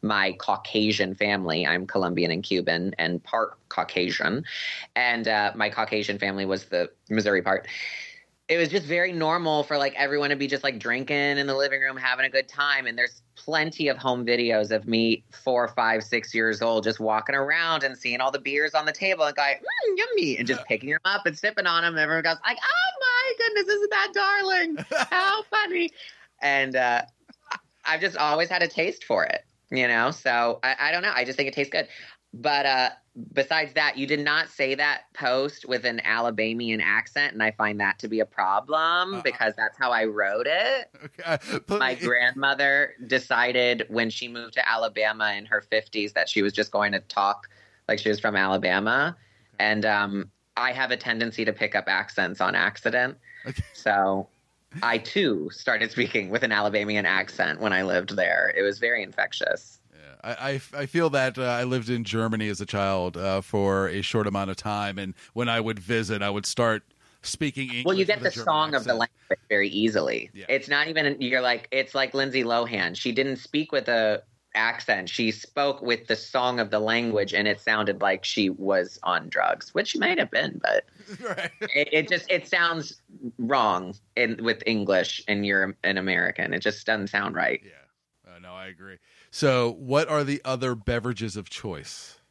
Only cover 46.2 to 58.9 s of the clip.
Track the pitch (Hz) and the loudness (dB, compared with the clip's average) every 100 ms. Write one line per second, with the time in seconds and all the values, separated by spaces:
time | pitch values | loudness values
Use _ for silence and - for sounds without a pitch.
46.2 | 82 - 101 104 107 101 104 98 - - | 0 2 2 2 0 2 0 0 -2 0
47.2 | 98 101 - - - _ - 107 110 104 | 2 0 -6 -20 -20 _ -4 -2 0 0
48.2 | 110 104 95 95 92 92 107 123 151 175 | 2 2 2 2 2 2 2 2 0 -4
49.2 | _ _ _ 101 107 107 107 104 101 101 | _ _ _ -2 0 2 2 2 2 -2
50.2 | 98 _ _ - 127 127 131 123 127 113 | -6 _ _ -2 -2 0 -2 -2 -4 -2
51.2 | 117 110 107 104 107 104 92 95 107 - | -2 -2 -2 0 0 -2 0 -2 0 -2
52.2 | 92 95 92 95 90 101 117 120 127 - | -2 0 0 2 0 0 -2 0 0 -4
53.2 | - - - 131 - - - 101 95 98 | -20 -16 -12 -8 -10 -4 0 2 4 2
54.2 | 98 _ _ _ _ 151 117 117 - 202 | -2 _ _ _ _ -4 -2 -2 -2 0
55.2 | 170 98 78 - - 113 110 - - 120 | 2 0 -4 -6 -2 0 -2 -2 0 0
56.2 | 98 113 123 104 104 101 104 104 92 95 | -2 -2 0 2 2 0 0 0 2 0
57.2 | 95 - 85 78 107 92 95 90 92 98 | -2 -2 -2 0 0 2 2 0 0 0
58.2 | 87 85 87 - 101 104 117 | 2 2 0 2 0 0 -2